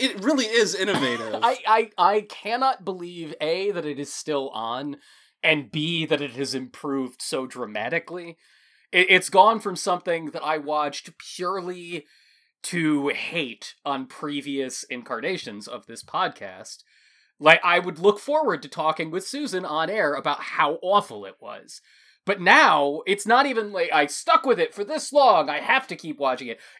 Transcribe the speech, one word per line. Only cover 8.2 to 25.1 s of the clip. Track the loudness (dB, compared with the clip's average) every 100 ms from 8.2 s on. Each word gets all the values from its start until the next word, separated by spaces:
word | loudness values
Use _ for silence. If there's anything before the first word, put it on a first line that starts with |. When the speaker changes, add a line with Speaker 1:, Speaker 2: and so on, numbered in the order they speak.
| -14 -18 _ _ _ _ _
Speaker 2:
It, | 4 6
it's | 6 6
gone | 6 6 6
from | 0 -4
something | -2 -2 -2 -4 -4
that | -6
I | -4 -4
watched | -2 -2 -2 -4 -12 -18
purely | -16 -8 -6 -4 -6 -10 -10 -10 -12 _ _ _ _ _
to | -6 0 2 2 2
hate | -2 -4 -4 -6 -8 -16 -10
on | -6 -6 -6
previous | -10 -8 -6 -4 -4 -4 -8
incarnations | -10 -10 -6 -6 -4 -6 -8 -12 -12
of | -14 -14
this | -18
podcast. | -8 -4 -4 -4 -14 -14 -18 -20 _ _ _ _ _ _
Like, | 6 6
I | 6 2
would | 0 2
look | 2 2
forward | 2 0 0 -2
to | -6
talking | -4 -2 -2 -4
with | -6 -8
Susan | -8 -6 -6
on | -4 -2 -2
air | 0 0
about | 0 -2 -4
how | -4 0 0 0
awful | 2 2 2 -4 -14
it | -16
was. | -16 -16 -16 -20 _ _ _ _ -4
But | 0
now, | 6 8 8 6 4 0 -2
it's | -2 4
not | 4
even | 4 0 -4
like, | -2 0
"I | 2 2
stuck | 0 2 4 4
with | 2
it | 0
for | -4
this | -6 -6 0